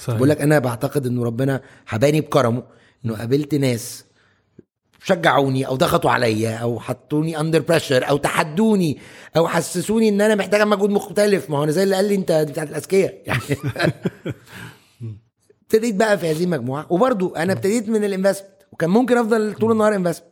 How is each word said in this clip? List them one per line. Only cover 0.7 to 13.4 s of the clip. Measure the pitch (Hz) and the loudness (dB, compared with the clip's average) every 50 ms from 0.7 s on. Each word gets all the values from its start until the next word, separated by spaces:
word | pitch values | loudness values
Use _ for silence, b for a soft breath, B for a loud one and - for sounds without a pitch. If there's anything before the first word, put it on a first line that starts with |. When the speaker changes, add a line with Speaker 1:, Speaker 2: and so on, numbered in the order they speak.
| 117 113 - 135 - 147 131 | -4 -2 -4 -4 -2 -2 -2
Speaker 2:
إنه | 123 123 123 117 | -2 -2 -2 -2
ربنا | 117 113 117 135 139 135 131 B B B B B | -4 -2 -2 -2 -2 -2 -4 B B B B B
حباني | - 110 107 127 147 151 156 | -6 -2 2 2 2 2 2
بكرمه، | 147 - - 147 127 117 117 127 - b b b b b b b b | 0 2 2 2 4 4 0 -2 -6 b b b b b b b b
إنه | 113 110 | -6 -6
قابلت | 104 117 117 131 143 147 143 151 | -6 -4 0 0 0 0 0 -2
ناس | 143 139 131 120 113 - - - - - _ _ _ _ _ _ _ _ _ _ _ - _ _ _ _ _ _ _ - | 0 0 0 0 -2 -6 -12 -14 -16 -18 _ _ _ _ _ _ _ _ _ _ _ -20 _ _ _ _ _ _ _ -2
شجعوني | - 190 175 165 160 127 139 139 139 131 131 131 | -2 -2 2 2 2 4 4 2 2 0 -2 -2
أو | 131 131 | -2 0
ضغطوا | 131 170 160 170 170 165 135 | 0 0 2 2 2 2 2
عليا | 120 123 123 113 110 107 110 113 113 | 0 2 2 2 0 0 -2 -4 -4
أو | 117 120 117 120 107 | -4 -4 -4 -4 -4
حطوني | - - 123 - _ - 147 151 156 160 165 151 | -6 -8 -10 -10 _ -4 -2 -2 -2 -2 -2 -4
under | 156 160 160 160 - - | -2 2 2 0 2 2
pressure | 165 156 - - 131 127 - - | 0 0 2 2 0 0 2 2
أو | 143 | 0
تحدوني | 143 - 156 - - 175 156 147 175 226 220 214 196 175 156 127 B B B B B B B B | 0 0 -2 -2 -2 -4 -2 0 0 2 4 4 4 2 0 -2 B B B B B B B B
أو | 156 165 151 | 0 0 2
حسسوني | 160 170 - - - 180 165 - 214 226 220 214 | 0 -2 -4 -4 -6 -6 -4 0 2 2 4 4
إن | 202 202 | 4 4
أنا | 208 220 220 | 4 2 2
محتاج | 202 185 185 208 208 214 | 2 0 0 2 2 4
مجهود | 208 214 190 202 202 | 2 2 2 2 0
مختلف. | 202 196 - - 170 202 208 214 196 175 120 - | 0 0 -2 -2 0 2 2 4 2 0 0 -2
ما | 151 139 | -2 -2
هو | 156 | 0
أنا | 151 147 | 0 0
زي | 175 196 | 0 2
اللي | 196 190 | 2 2
قال | 190 202 | 0 2
لي: | 208 202 | 0 0
"أنت، | 196 175 - 165 | 0 0 2 2
دي | 156 156 151 139 | 2 0 0 -4
بتاعت | 160 156 143 | -8 -8 -6
الأذكياء." | - 151 143 - 185 196 180 135 - - - | -8 -10 -6 0 0 2 2 0 -2 -8 -8
<laughs> | |
يعني، | - - 127 | -4 -4 -4